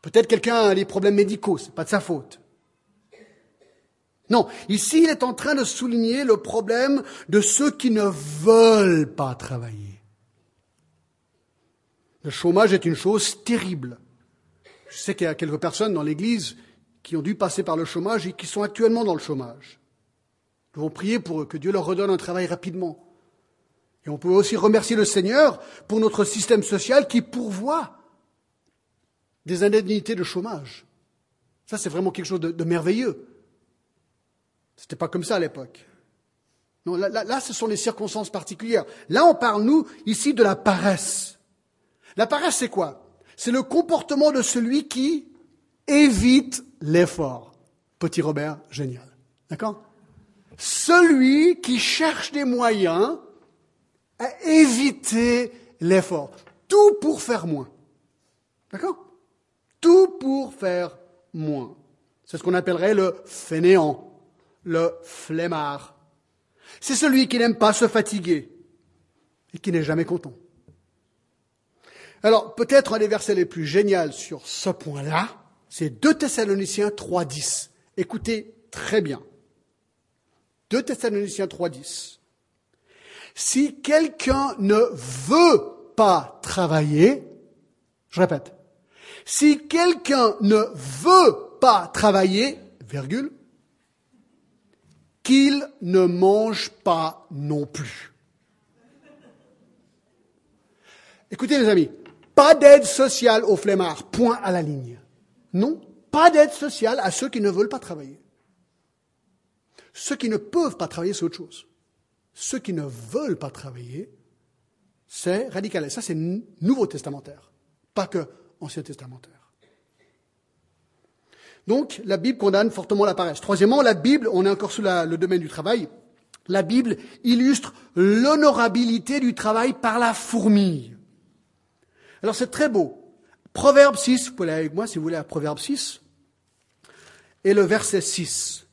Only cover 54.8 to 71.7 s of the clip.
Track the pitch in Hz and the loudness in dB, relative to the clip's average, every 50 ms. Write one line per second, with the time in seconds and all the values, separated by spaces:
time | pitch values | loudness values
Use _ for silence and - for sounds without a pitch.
54.8 | 277 277 226 - - - 220 226 233 240 240 240 247 226 - - - _ _ _ | 0 0 -2 -2 -6 -2 0 0 2 2 2 0 -2 -4 -10 -18 -20 _ _ _
55.8 | 165 170 185 190 180 - 180 156 143 139 - - _ - _ _ _ _ 381 415 | 0 2 2 2 2 0 -6 -8 -8 -10 -16 -20 _ -20 _ _ _ _ 6 8
56.8 | 415 415 415 415 - 302 - - - - 240 202 160 170 156 143 131 - _ _ | 8 8 6 4 -2 -4 -4 -4 -4 -4 -4 -4 -2 -4 -6 -6 -8 -12 _ _
57.8 | _ _ _ _ _ _ _ _ _ _ _ _ _ _ _ _ _ _ - 196 | _ _ _ _ _ _ _ _ _ _ _ _ _ _ _ _ _ _ -12 -8
58.8 | - 381 359 - - _ _ _ _ _ _ _ _ _ _ _ _ _ _ _ | -6 -8 -8 -8 -12 _ _ _ _ _ _ _ _ _ _ _ _ _ _ _
59.8 | - 339 339 381 381 359 - - 262 269 269 277 269 - - - - 185 180 180 | 4 6 8 8 8 6 2 -6 -4 -4 -2 -4 -4 -8 -12 -6 -4 -4 -2 -2
60.8 | 180 165 - - - _ _ _ _ _ - 165 156 151 147 139 123 - - _ | -4 -6 -10 -18 -20 _ _ _ _ _ -12 -8 -6 -6 -6 -6 -8 -12 -16 _
61.8 | _ _ _ _ _ _ _ _ _ _ - 160 - 175 180 180 175 185 180 165 | _ _ _ _ _ _ _ _ _ _ -14 -6 -4 -2 -2 0 0 -2 -2 0
62.8 | 175 196 220 202 190 185 165 - - - - - - - 165 160 170 180 190 185 | 0 0 2 2 0 -2 -4 -8 -14 -20 -18 -18 -12 -8 -4 2 4 6 6 6
63.8 | 160 151 135 123 - - - _ _ _ _ _ _ _ _ _ _ 180 165 165 | 4 2 -4 -6 -10 -20 -20 _ _ _ _ _ _ _ _ _ _ -4 -2 0
64.8 | 165 170 165 - - - - - - - 156 165 170 175 170 156 151 143 143 - | 0 -2 -4 -6 -18 -20 -20 -20 -14 -10 -8 -6 -4 -4 -4 -6 -6 -8 -8 -12
65.8 | - - _ _ _ _ _ _ _ _ _ _ _ _ _ _ _ - - - | -16 -20 _ _ _ _ _ _ _ _ _ _ _ _ _ _ _ -20 -20 -16
66.8 | - - 277 220 302 302 262 262 262 - - 247 233 240 226 - 220 214 208 - | -8 -6 -4 0 2 2 4 2 2 2 0 0 0 0 2 4 2 2 4 2
67.8 | 240 226 - 226 214 - - 208 170 170 170 147 127 - - _ - _ _ _ | 0 2 2 0 -2 -2 -4 -6 -2 -2 -2 -2 -2 -12 -20 _ -20 _ _ _
68.8 | _ _ _ _ _ _ _ _ _ _ _ _ _ _ - 160 - 196 175 165 | _ _ _ _ _ _ _ _ _ _ _ _ _ _ -20 -10 -8 -4 -2 -2
69.8 | 156 139 156 160 165 - 175 175 - 143 120 - _ _ _ _ _ _ _ _ | -2 -2 -2 -2 -2 -4 -6 -8 -8 -12 -20 -20 _ _ _ _ _ _ _ _
70.8 | _ _ _ _ _ _ _ _ _ _ _ _ _ _ _ _ _ _ | _ _ _ _ _ _ _ _ _ _ _ _ _ _ _ _ _ _